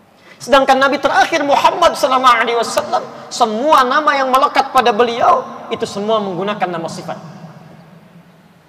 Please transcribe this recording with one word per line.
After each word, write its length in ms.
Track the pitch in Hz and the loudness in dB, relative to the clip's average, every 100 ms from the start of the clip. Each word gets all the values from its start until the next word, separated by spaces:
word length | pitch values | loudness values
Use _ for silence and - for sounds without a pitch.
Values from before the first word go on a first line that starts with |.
| _ _ - - | _ _ -20 -16
Sedangkan 380 | - 269 269 262 | 0 2 4 2
Nabi 220 | 277 294 | 2 0
terakhir 420 | - 370 381 330 | 0 0 0 0
Muhammad 540 | 285 262 - 370 330 - | 0 2 2 2 0 2
sallallahu 400 | 285 254 254 233 233 | 0 2 4 4 2
alaihi 100 | 233 | -2
wasallam, 480 | 226 - - - - - - | -2 -4 -2 -4 -6 -14 -14
semua 560 | - 226 214 294 302 | -2 -2 0 2 4
nama 260 | 247 294 294 285 | 4 2 0 0
yang 160 | 262 | 0
melekat 400 | 254 285 277 269 | 2 2 0 0
pada 220 | 262 233 | 2 2
beliau 500 | 214 240 233 - 254 - - - | 2 0 2 2 2 -2 -14 -10
itu 160 | 226 | -8
semua 320 | 226 202 208 220 | -6 -6 -2 -2
menggunakan 480 | 202 170 202 208 185 | -2 -4 -6 -4 -4
nama 180 | 165 160 | -4 -8
sifat. 300 | - 165 - 151 - - - - - - - - - _ _ _ _ | -10 -12 -12 -14 -20 -20 -20 -20 -20 -20 -20 -20 -20 _ _ _ _